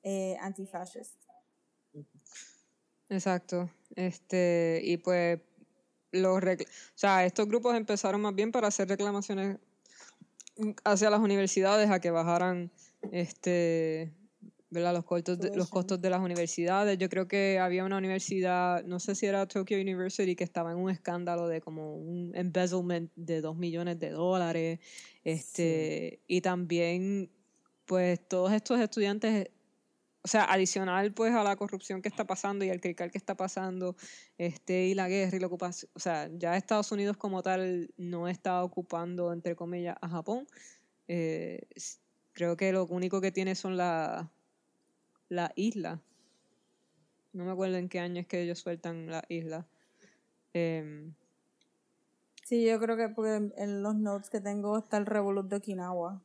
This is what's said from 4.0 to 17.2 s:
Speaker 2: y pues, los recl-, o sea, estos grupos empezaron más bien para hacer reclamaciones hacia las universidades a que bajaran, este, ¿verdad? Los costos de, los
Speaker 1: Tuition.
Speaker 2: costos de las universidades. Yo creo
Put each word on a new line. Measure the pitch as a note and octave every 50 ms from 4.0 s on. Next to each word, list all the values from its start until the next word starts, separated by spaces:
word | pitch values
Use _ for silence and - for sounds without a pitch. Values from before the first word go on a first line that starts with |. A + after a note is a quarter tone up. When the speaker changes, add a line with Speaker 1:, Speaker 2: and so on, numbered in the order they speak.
| F#3 F#3 E3+ - _ _ - F#3 F3+ F3 F3 E3+ E3+ E3 E3 E3 -
Speaker 2:
y | - F3 F3
pues, | - F3+ F3+ F3 F3 E3+ E3+ E3 - _ _ _ - _ _ _ _ _ _ _ _ _ -
los | F#3 F#3 F#3 F#3 F#3+
recl-, | F#3 F#3 F#3 E3 -
o | - - - - - _
sea, | - - G3 G3 F#3 F3+
estos | F3+ F3+ - G#3+ G#3
grupos | G#3 A#3+ A#3 B3 A#3
empezaron | A3+ A3 - G#3 G3+ - G3+ G3 G#3
más | G#3 G#3 G3+
bien | F#3+ G#3 A3+ A#3
para | B3+ A3 G#3
hacer | G3+ - G3 F#3
reclamaciones | G3 G3 G3+ G3+ G3+ G3+ G3+ - G#3 F#3+ F#3+ G3 G3 - _ _ _ _ _ - - - - - _ _ - _ _ _ - - _ - G#3+ G#3+ G3+ - _
hacia | G3+ G#3 F#3+ G#3+ G#3+
las | G#3 G#3+
universidades | A3+ G3+ G3+ G3 G3 F#3+ - G3 F#3+ F#3+ G3+ G#3+ G#3+ G#3
a | G3 F#3
que | - F3
bajaran, | E3+ E3 E3 E3+ E3+ E3+ F3+ F#3 F3+ F3+ F3 E3+ _ _ - - _ _ - G3 -
este, | F3 F3 E3+ - _ - F3+ F3+ F3 E3+ E3 E3 E3 D#3+ D#3+ D#3 D#3+ E3 D#3+ D#3 F3+ G3+ _ _ _ - - _ _ _ _
¿verdad? | E3 E3+ E3+ F3 F3+
Los | F3 E3+
costos | - F3+ F3 E3 - F3+ F3
de, | F#3 F#3+ G3+
los | G3 F#3 -
Speaker 1:
Tuition. |
Speaker 2:
costos | - F#3+ F3+ F#3+ G3 F3+ F3
de | F#3
las | F3+ F#3
universidades. | F#3+ F3+ F3 F3 E3+ E3 - - E3+ F3 F#3 G3 G#3 G#3 G3 F#3
Yo | F#3 F3+
creo | - F#3